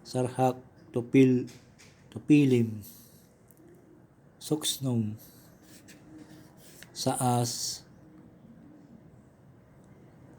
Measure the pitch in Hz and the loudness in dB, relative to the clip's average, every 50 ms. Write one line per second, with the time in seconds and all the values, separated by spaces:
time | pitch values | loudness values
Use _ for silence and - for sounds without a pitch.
0 | - - - 127 127 123 - - 131 127 127 - - - - - - - - 123 | -18 -10 -6 -4 -4 -4 -2 0 0 0 0 -4 -12 -20 -20 -20 -18 -10 -8 -8
1 | 117 - - 135 131 127 127 123 123 - - - - - - - - - - _ | -6 2 4 6 6 6 4 2 -2 -6 -14 -20 -20 -20 -20 -20 -20 -20 -20 _
2 | - - - 113 - - 151 147 143 135 127 120 117 110 107 107 104 - - - | -20 -20 -18 -8 0 4 4 4 6 4 4 2 2 0 -4 -10 -14 -16 -20 -20
3 | - - - - - - _ _ _ - - _ - - - - - - - - | -20 -20 -20 -20 -20 -20 _ _ _ -20 -20 _ -20 -20 -20 -20 -20 -20 -20 -20
4 | - - _ _ _ - _ - - - 151 151 - - - - 135 131 123 117 | -20 -20 _ _ _ -20 _ -14 -6 -6 -4 -4 -4 -6 -6 -4 -4 -2 -2 -2
5 | 110 104 107 - - - - - - - - - - - - - - - - - | -2 -4 -6 -12 -16 -20 -20 -20 -20 -20 -20 -20 -20 -20 -20 -20 -20 -20 -20 -20
6 | - - - - - - - - - - - - - - - - - - - - | -20 -20 -20 -20 -20 -20 -20 -20 -20 -20 -20 -20 -20 -20 -20 -20 -20 -18 -12 -6
7 | - 131 127 - 131 123 120 123 120 120 - - - - - - - - - - | -4 -4 -2 0 0 0 0 0 -2 -2 -4 -8 -8 -10 -10 -12 -16 -20 -20 -20
8 | - - - - - - - - - - - - - - - - - - - - | -20 -20 -20 -20 -20 -20 -20 -20 -20 -20 -20 -20 -20 -20 -20 -20 -20 -20 -20 -20
9 | - - - - - - _ - - - - - - - - - - - - - | -20 -20 -20 -20 -20 -20 _ -20 -20 -20 -20 -20 -20 -20 -20 -20 -20 -20 -20 -20
10 | - - - - - - - | -20 -20 -20 -20 -20 -20 -20